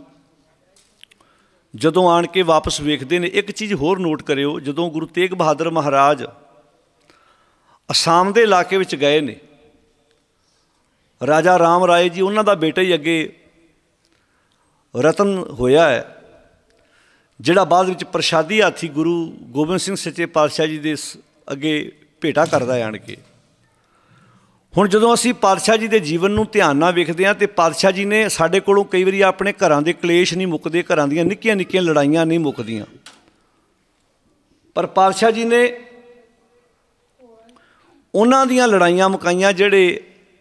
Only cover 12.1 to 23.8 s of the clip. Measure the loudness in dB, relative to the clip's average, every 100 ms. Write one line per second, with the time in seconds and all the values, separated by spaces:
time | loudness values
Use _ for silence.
12.1 | 0 -2 0 0 0 0 0 0 0 -2
13.1 | -4 -4 -12 _ _ _ _ _ _ _
14.1 | _ _ _ _ _ _ _ _ -2 0
15.1 | 2 -2 -2 -8 -4 2 4 4 0 -6
16.1 | -20 -20 _ _ _ _ _ _ _ _
17.1 | _ _ _ 0 2 4 2 0 -4 -8
18.1 | -4 -2 0 0 0 0 -2 -8 -4 -2
19.1 | -2 -6 -12 -10 -4 -2 -2 -4 -8 -8
20.1 | -8 -4 0 0 0 -4 -4 -6 -8 -10
21.1 | -18 _ _ -14 -6 -4 -4 -6 -16 _
22.1 | -8 -4 0 0 0 -2 -4 -4 -10 -16
23.1 | -20 _ _ _ _ _ _